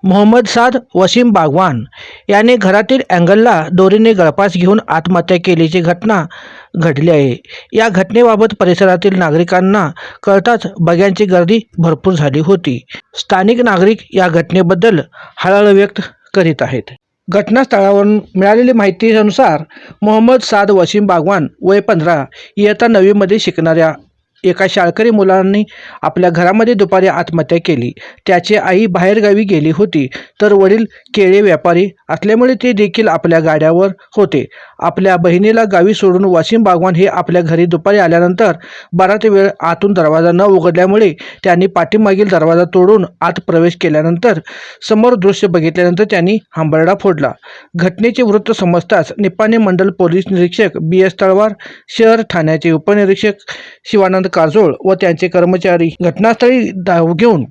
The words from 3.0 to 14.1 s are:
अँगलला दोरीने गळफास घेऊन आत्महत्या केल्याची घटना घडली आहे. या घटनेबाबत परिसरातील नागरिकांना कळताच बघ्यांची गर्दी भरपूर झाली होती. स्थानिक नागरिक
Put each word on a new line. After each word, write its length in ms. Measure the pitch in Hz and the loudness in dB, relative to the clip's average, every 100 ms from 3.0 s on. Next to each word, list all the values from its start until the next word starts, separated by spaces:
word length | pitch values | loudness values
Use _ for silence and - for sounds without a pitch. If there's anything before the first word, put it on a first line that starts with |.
| - | 0
अँगलला 440 | 180 175 208 233 185 160 | 0 2 4 2 0 -2
दोरीने 420 | 185 190 208 226 | 2 2 4 2
गळफास 400 | 208 160 147 196 | 2 0 2 -2
घेऊन 260 | 180 180 214 - | 0 0 0 0
आत्महत्या 500 | 156 165 180 170 180 180 | -4 -2 -2 0 -2 0
केल्याची 360 | 170 165 180 | 0 0 0
घटना 440 | 165 175 214 208 160 - - - - 175 | -2 -2 -2 -2 -4 -12 -20 -20 -12 -4
घडली 340 | 165 139 160 | -2 0 0
आहे. 260 | 156 139 120 _ - - | 2 0 -4 _ -20 -6
या 160 | 214 233 | -2 0
घटनेबाबत 640 | 185 233 220 240 214 220 208 | 0 -2 2 2 2 0 0
परिसरातील 580 | 180 175 190 180 202 190 | -2 2 2 2 0 0
नागरिकांना 680 | 170 156 175 185 185 208 160 - - - | 0 0 0 0 0 0 -2 -8 -20 -8
कळताच 440 | - 196 196 233 190 196 | 0 0 0 -2 -4 -4
बघ्यांची 460 | 165 175 196 185 208 | -2 0 0 0 0
गर्दी 340 | 180 170 226 - - | 0 2 -2 -2 -4
भरपूर 360 | 165 156 190 | -2 0 -2
झाली 260 | 175 147 139 | -2 -2 -2
होती. 400 | 156 190 165 120 _ - _ - | 0 -2 -2 -8 _ -20 _ -16
स्थानिक 420 | - 190 196 240 | -4 0 0 2
नागरिक 360 | 240 190 190 220 - | 0 2 2 0 -4